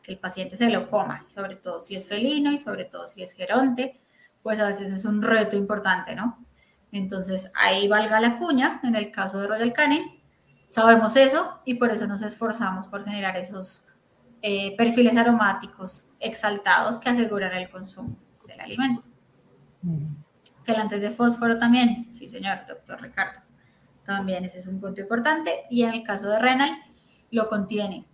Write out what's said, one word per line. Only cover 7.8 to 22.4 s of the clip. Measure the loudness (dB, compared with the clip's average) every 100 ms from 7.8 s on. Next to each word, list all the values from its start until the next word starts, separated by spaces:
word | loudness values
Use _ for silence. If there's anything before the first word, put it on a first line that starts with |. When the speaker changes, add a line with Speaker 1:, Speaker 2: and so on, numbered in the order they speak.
| 4
Speaker 1:
valga | 2 4 4
la | 2 0
cuña, | 0 2 2 0
en | -2 -2
el | -2
caso | -4 -4 -4
de | -4
Royal | -2 -2
Canin, | 2 2 2 -2 -14 _ _ _ _ _
sabemos | 4 8 8 8 6
eso | 6 6 -2 -8 -6
y | 0
por | 0
eso | 0 -2
nos | -4
esforzamos | -8 -6 -6 -2 -4 -4 -8
por | -10
generar | -8 -4 -4 -4
esos, | -8 -10 -8 -10 _ _ _ _ _ _
eh, | -4 -2 -4 0
perfiles | 2 6 6 6
aromáticos | 4 6 4 0 -8 -14 -10 -10 -14 _
exaltados | -8 -4 -4 -2 2 2 2 -2
que | 0
aseguran | 0 0 0 -4
el | -6 -10
consumo | -14 -16 -12 -12 -14 _ _ -20
del | -20
alimento. | -14 -4 -2 -2 -6 _ _ _ _ _ _ _
Speaker 2:
Ujú. | -6 -4 -6 -10 -16 _ -20 _ -2
Speaker 1:
Que |
el | -2
antes | 0 -2
de | -4
fósforo | 2 2 4 2 2
también, | 6 6 6 2 -8
sí | -16 -16
señor, | -8